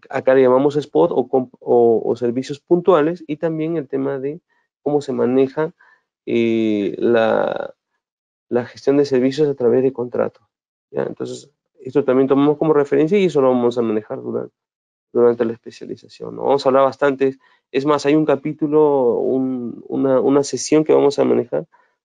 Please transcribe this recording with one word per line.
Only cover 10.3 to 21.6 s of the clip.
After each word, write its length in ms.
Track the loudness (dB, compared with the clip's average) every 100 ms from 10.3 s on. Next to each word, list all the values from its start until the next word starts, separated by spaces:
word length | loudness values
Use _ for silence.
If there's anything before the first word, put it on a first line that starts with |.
| -6 _ _ _ _ _
¿ya? 100 | -8
Entonces, 480 | -8 -8 -12 -12 -18 _ _ _
esto 240 | -4 -2
también 240 | 0 2 2
tomamos 280 | 4 2 2
como 180 | 2
referencia 440 | 2 2 0 2 2
y 60 |
eso 160 | 2 2
lo 80 | 2
vamos 300 | 2 0 0
a 40 |
manejar 400 | -2 -4 -6 -10
durante, 320 | -8 -8 -10 _ _ _ _ _ _
durante 320 | 2 2 2
la 100 | -2
especialización, 840 | -4 -14 -18 -14 -16 -16 -18 -14 -8
¿no? 80 |
Vamos 200 | -2 0
a 40 | 2
hablar 160 | 2
bastante, 540 | 2 2 -2 0 -2 -4 _ _ _
es 120 | -6
más, 220 | -2 0 2
hay 80 |
un 120 | 0 2
capítulo, 920 | -2 -4 -6 -2 2 2 2 0 0
un, 640 | -2 -2 -2 -6 -8 -12 -8
una, 320 | -4 0 2
una 240 | 2 2
sesión 400 | 0 -6 0 0
que 80 | 4
vamos 260 | 4 2 2
a 60 |
manejar 420 | 0 0 -2 -6